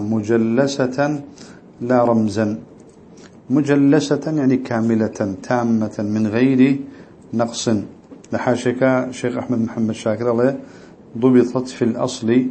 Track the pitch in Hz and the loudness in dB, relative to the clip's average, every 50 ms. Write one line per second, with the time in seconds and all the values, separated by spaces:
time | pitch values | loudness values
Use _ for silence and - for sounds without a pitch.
0 | 104 104 113 110 104 104 120 117 113 113 117 131 139 139 - - 131 123 - 143 | -2 -2 -2 -2 0 2 2 2 2 2 2 2 0 0 0 -2 -2 -2 0 -2
1 | 143 147 151 139 - - - - - - - - - - - - 120 120 127 123 | -2 -2 -2 -4 -8 -14 -18 -20 -20 -20 -20 -20 -20 -20 -12 -8 0 2 4 4
2 | 120 117 117 113 110 107 98 110 107 104 107 113 - - - - - - - - | 4 4 4 2 2 0 0 0 -2 -2 -2 -6 -10 -16 -20 -20 -20 -20 -20 -20
3 | - - - - - - - - - - 123 151 143 135 143 143 139 139 139 147 | -20 -20 -20 -20 -20 -20 -20 -18 -6 -2 0 0 2 2 2 4 4 4 4 4
4 | 143 - 147 135 - 160 156 151 135 131 131 127 - - 120 113 113 117 113 110 | 2 0 -2 -2 -2 -4 -4 0 0 2 0 0 -2 -4 -2 -2 0 2 2 2
5 | 110 104 - - 110 98 95 - - - 127 123 120 117 113 110 107 104 - - | 0 -2 -2 -4 -4 -4 -6 -6 -4 -4 -2 0 0 0 0 0 -2 -4 -4 -6
6 | 107 104 107 107 107 104 104 117 127 135 135 127 131 127 135 139 - - - - | -4 -2 -2 -2 -2 0 2 2 2 4 4 4 4 4 4 0 -4 -10 -16 -20
7 | - - - - - - - 113 117 117 - - - 123 110 101 - - - - | -20 -20 -20 -20 -14 -6 -4 -2 -2 -2 -4 -4 -2 -2 -2 -2 -2 -8 -14 -20
8 | - - - - - - 113 107 - 127 123 120 - 123 123 - 135 131 131 127 | -20 -20 -20 -20 -10 -8 -8 -2 0 0 -2 0 -2 -2 0 0 0 2 2 0
9 | 127 127 123 - - 120 127 127 117 - 123 110 113 110 - 120 113 107 110 - | -2 -6 -8 -6 -6 -6 -6 -6 -4 -4 -2 -2 -2 -2 -2 -4 -4 -2 -4 -4
10 | - 113 107 104 120 123 117 117 123 135 139 269 - - - - - - - - | -4 -4 -4 -2 -2 0 2 2 2 0 0 -2 -10 -18 -20 -20 -20 -20 -20 -20
11 | - - - 113 120 131 127 123 120 - - 127 123 - - - 123 113 113 - | -20 -14 -4 2 2 6 6 6 4 4 0 -4 -6 -6 -4 -2 -2 -2 0 -2
12 | 131 123 - - 113 110 120 127 127 127 | -4 -4 -4 -4 -2 2 2 2 2 0